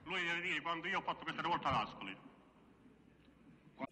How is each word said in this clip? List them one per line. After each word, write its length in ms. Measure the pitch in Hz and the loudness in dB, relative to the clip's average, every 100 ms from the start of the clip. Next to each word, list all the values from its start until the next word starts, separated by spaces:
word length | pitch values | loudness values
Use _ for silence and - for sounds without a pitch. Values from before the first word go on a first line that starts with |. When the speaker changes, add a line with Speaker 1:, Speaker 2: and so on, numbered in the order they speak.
Speaker 1:
Lui 200 | - 185 | -2 0
deve 160 | 170 170 | 2 2
dire 220 | 180 156 | 2 0
quando 260 | 156 170 170 | 0 0 2
io 120 | 190 | 0
ho 20 | |
fatto 220 | - 160 | 0 -4
questa 180 | 160 143 | -4 -2
rivolta 260 | 160 165 143 | 2 4 6
ad 180 | 127 104 | 4 2
Ascoli. 320 | - 98 95 - - - - - - - - - - - - - - - - | -4 -8 -8 -14 -20 -20 -20 -20 -20 -20 -20 -20 -20 -20 -20 -20 -20 -20 -10
Speaker 2:
Qua-, 140 | 135 | -10